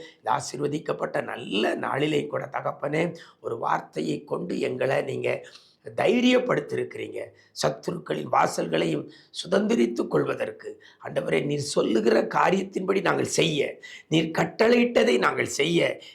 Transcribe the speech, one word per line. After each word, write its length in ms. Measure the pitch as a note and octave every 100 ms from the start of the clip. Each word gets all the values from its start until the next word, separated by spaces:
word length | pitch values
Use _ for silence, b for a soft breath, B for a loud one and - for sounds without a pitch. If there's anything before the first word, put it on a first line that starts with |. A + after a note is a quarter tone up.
| B B
இந்த 260 | A2 C3
ஆசீர்வதிக்கப்பட்ட 840 | - C#3 C#3+ D3+ - D3 - D3
நல்ல 520 | A2+ G#2+ - - - -
நாளிலே 520 | A2+ B2 D3+ D3 -
கூட 220 | C3 -
தகப்பனே, 640 | B2 C#3 - C#3 D3+ E3+ E3+ B B
ஒரு 180 | A2+ A#2
வார்த்தையை 680 | - D#3 - D#3+ D#3+ D3
கொண்டு 360 | - D3 F3+ -
எங்களை 420 | B2+ B2+ B2+ C#3
நீங்க 460 | C3 B2+ A#2+ B2 B B B B A2+ A2+
தைரியப்படுத்திருக்கிறீங்க. 1300 | - A#3+ B3 B3 - D3 D3 B2 B2 A2+ A2 G#2+ A2 b b - D3+
சத்துருக்களின் 600 | - - E3+ - D3+ C#3+
வாசல்களையும் 800 | - - - E3+ D#3+ E3 D3 - B B
சுதந்திரித்துக் 760 | - E3 G3 G#3+ - - - -
கொள்வதற்கு, 760 | D3 C3+ C3 A2+ - G#2+ - b b
ஆண்டவரே, 420 | - C#3 - D#3+ D3
நீர் 140 | D3
சொல்லுகிற 600 | - - - A3 G#3+ A3
காரியத்தின்படி 800 | - D#3 D#3 G3 F#3+ - F#3 F#3+
நாங்கள் 240 | E3 C#3 C3
செய்ய, 540 | - E3 D3 - - B B B
நீர் 240 | D#3+ D#3+ -
கட்டளையிட்டதை 800 | E3 - A3 B3 A#3+ B3 A3+ -
நாங்கள் 280 | D3+ B2+ A2+
செய்ய, 560 | - D3+ E3+ C#3 - B